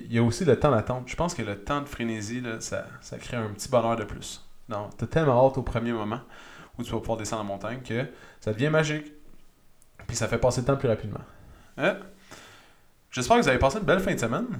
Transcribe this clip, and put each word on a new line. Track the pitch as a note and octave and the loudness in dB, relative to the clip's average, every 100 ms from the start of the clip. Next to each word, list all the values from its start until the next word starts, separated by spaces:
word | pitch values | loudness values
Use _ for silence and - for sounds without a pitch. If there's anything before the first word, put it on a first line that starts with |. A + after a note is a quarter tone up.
| - | 0
il | |
y | A#2 | 4
a | |
aussi | A#2 - F3 | 4 4 4
le | A#2 | 6
temps | D3+ | 6
d'attente. | A2 - B2+ B2+ | 4 0 -4 -6
Je | - | -4
pense | E3+ | -2
que | - | -2
le | G#2 G2+ | -6 -6
temps | G#2 C#3+ | -4 -4
de | C#3 | -4
frénésie, | - A2+ A2 G#2 B2 | -6 -4 -4 -6 -6
là, | B2 A2+ | -6 -8
ça, | - F#2 - - | -6 -8 -8 -14
ça | - - | -14 -14
crée | - A#2+ | -8 -6
un | G#2+ | -6
petit | G2 - | -8 0
bonheur | A#2+ A2+ A#2 | 2 4 0
de | G#2 | -4
plus. | - - - - - - | -10 -12 -14 -16 -16 -8
Non, | G#2 G#2 - | -8 -8 -6
t'as | D3+ | -2
tellement | E3 D3+ A#2+ C3+ | 2 4 6 6
hâte | C3 | 4
au | |
premier | A#2 A#2 A#2 | -2 -2 -2
moment | A#2 G#2 A#2 - - - - - - | -2 -2 -6 -8 -20 -20 -20 -16 -12
où | |
tu | A#2+ | -6
vas | A2+ | -4
pouvoir | A2+ G#2+ | -4 -4
descendre | G#2 A2 | -4 -6
la | G2+ | -4
montagne | G2 G#2+ B2+ | -6 -6 -8
que | B2 A#2 C#3+ - - - | -4 -4 -4 -8 -20 -8
ça | A2 | -4
devient | G#2+ D3+ | 0 2
magique. | D#3 D3+ D3+ - - - - - _ - _ _ - - | 2 2 -2 -6 -16 -20 -20 -20 _ -20 _ _ -14 -6
Puis | A#2 | -2
ça | G#2+ | 0
fait | A#2 | 2
passer | B2+ B2+ | 2 2
le | B2 | 0
temps | C3+ | 2
plus | B2 | 2
rapidement. | G#2+ A2 - - - - - - - | 0 -2 -10 -12 -20 -20 -20 -16 -2
Euh, | E3+ F#3+ - - - - - - - - - _ _ | 0 0 -6 -20 -20 -20 -20 -20 -20 -20 -20 _ _
j'espère | C3 B2 A#3 | 0 4 6
que | |
vous | D3 | 6
avez | B2 | 6
passé | C3+ - | 4 2
une | D#3 | 2
belle | F#3 | 4
fin | F#3+ | 2
de | C#3+ | 0
semaine. | A2+ C#3 B3 | 0 -2 -4